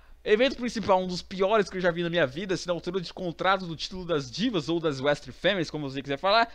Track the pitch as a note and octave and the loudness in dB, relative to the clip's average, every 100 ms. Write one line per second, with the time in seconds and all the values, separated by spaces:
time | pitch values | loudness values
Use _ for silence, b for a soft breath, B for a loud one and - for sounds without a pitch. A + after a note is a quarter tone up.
0 | b b - G#3+ C4 A#3 A#3+ A3 G3 F#3 | b b 2 4 4 2 -6 -4 2 4
1 | F#3 F3+ - F#3+ F#3+ A3 G3 F#3+ F3+ E3+ | 2 -4 -6 -2 2 4 2 0 0 0
2 | E3+ E3+ C#3 C3+ G3 F3 - E3+ F3+ F#3 | 0 2 2 0 -4 -4 -2 -4 -2 -4
3 | E3+ - F3+ D#3+ F3 F#3+ F3+ D#3+ - F#3+ | -6 -6 -6 -2 0 0 -2 -8 -8 -8
4 | F3 D#3+ C3 A#2 A#3 G3+ C#3+ E3+ E3 C3+ | -2 -2 -2 -2 0 0 0 0 0 0
5 | C3+ D3 - A#2 E3+ G3 D3+ D3+ C#3+ C#3 | 0 0 -4 -2 0 0 -2 -4 -6 -6
6 | C3 C#3 F#3 A3 A#3 | -6 -2 2 4 2